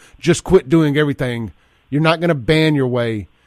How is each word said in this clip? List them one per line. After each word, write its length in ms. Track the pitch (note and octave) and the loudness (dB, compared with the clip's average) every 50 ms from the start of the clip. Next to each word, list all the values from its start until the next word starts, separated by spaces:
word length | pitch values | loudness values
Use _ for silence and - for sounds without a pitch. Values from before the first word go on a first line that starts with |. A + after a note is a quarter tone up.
| - - - _ | -6 -16 -20 _
just 240 | - E3+ E3 - - | -2 -2 -2 -2 2
quit 260 | - F3+ F#3 B2 B2+ | 2 2 2 4 2
doing 280 | D#3+ E3 D#3 D3 C#3 | 2 2 2 2 0
everything. 540 | D3+ D3+ C#3+ C3+ - C#3 B2 A#2+ A#2 A2+ G2+ - _ _ _ _ _ _ _ | 0 0 -2 -2 -4 -6 -6 -6 -6 -8 -10 -12 _ _ _ _ _ _ _
You're 120 | C3 D3 | -4 0
not 180 | D#3+ D#3+ E3 E3 | 0 0 0 0
gonna 160 | E3+ E3+ E3 | 0 0 -2
ban 400 | C#3 A2 G2 D#3 D#3 D#3 D#3 D3+ | 0 0 0 2 2 2 2 2
your 120 | C#3+ C3 | 0 0
way 400 | B2+ B2 B2 A#2+ A#2 A2+ G#2+ F#2+ - _ _ _ | -2 -2 -2 -2 -2 -4 -6 -8 -12 _ _ _